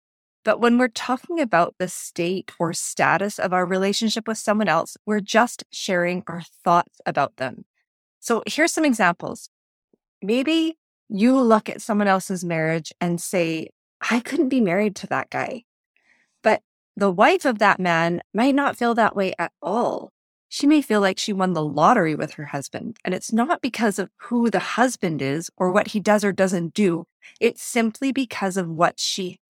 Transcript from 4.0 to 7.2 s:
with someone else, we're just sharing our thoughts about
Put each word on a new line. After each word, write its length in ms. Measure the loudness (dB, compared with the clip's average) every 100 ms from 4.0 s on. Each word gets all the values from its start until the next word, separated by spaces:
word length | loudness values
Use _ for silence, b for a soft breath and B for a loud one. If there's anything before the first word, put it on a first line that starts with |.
| -2 -2 -6
with 120 | -6
someone 280 | -2 0 2
else, 300 | 0 -2 -10 -4
we're 140 | -4
just 420 | 0 2 2 -2 -14
sharing 540 | -12 -2 0 0 -4 -8
our 160 | -12 -14 _
thoughts 360 | 2 2 2 _ -6
about 300 | -2